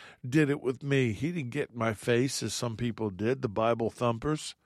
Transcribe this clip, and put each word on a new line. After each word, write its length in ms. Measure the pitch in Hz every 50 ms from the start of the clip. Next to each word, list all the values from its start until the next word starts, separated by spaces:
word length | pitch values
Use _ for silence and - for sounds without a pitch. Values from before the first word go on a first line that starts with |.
| - - - _ -
did 220 | 127 120 160 151 135
it 140 | 143 - -
with 200 | 127 131 - -
me. 300 | 143 139 135 127 117 101
He 180 | 87 127 165
didn't 200 | 175 175 135 120
get 200 | 120 147 - -
in 80 | 117 120
my 140 | 113 113 110
face 500 | - - 123 120 117 131 135 - - -
as 120 | 107 -
some 240 | - 123 120 110 107
people 320 | 120 120 104 - 110 104
did, 320 | 92 90 104 113 135 135 127
the 60 | 110
Bible 420 | 95 110 110 117 117 117 117 104
thumpers. 640 | - - 123 120 117 113 117 147 156 151 - - - _ _